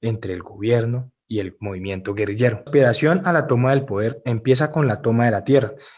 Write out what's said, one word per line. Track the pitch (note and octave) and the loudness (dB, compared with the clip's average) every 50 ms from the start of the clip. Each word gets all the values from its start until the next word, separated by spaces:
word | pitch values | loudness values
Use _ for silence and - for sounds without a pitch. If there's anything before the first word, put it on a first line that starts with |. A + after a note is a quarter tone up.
entre | - A2+ A2 G2+ - G2 F#2 | -6 -4 -4 -4 -6 -8 -8
el | F2 F2 | -10 -12
gobierno | - - F#2+ G#2 A2+ A#2+ A#2 A2+ A#2 A#2+ B2+ B2+ - _ _ _ | -14 -12 -6 -2 0 0 2 0 0 -4 -6 -8 -10 _ _ _
y | - A2 G#2 | -8 -6 -6
el | F#2+ F#2+ - _ | -6 -6 -8 _
movimiento | G#2 G2+ F#2+ F#2 F#2 G2 G2 F#2 F#2 G2+ G2+ | -10 -8 -8 -6 -6 -6 -6 -6 -6 -6 -4
guerrillero. | G#2 G#2+ G2 G2+ A2 B2 A#2+ A2+ | -4 -4 -4 0 0 0 0 0
La | G#2+ - | -2 -4
aspiración | - - C#3+ C3+ A#2+ A2+ - D3 D3+ E3+ F3+ F3+ | 0 2 4 4 4 4 2 2 2 2 2 2
a | F3+ E3+ | 2 2
la | D#3+ C#3 | 2 2
toma | - B2+ A#2+ B2 C3 | 2 2 2 4 2
del | C#3 C#3 C#3 | 2 2 0
poder | - G2 G2 G#2+ A2+ C3 - - | -2 -4 -2 -2 -2 -4 -6 -6
empieza | B2 A#2 A2 - B2+ C3 B2 D3+ D3+ | -4 -4 0 2 2 2 2 2 0
con | - D#3+ D3 | 0 0 0
la | B2+ G#2 - - | 0 0 0 0
toma | A#2 A2+ A#2 A#2+ | 0 2 2 2
de | A#2+ G#2+ | 2 2
la | G2 - | 0 2
tierra, | - C3+ C#3 A#2+ G2+ - - - - - | 4 4 4 4 2 -4 -12 -20 -20 -18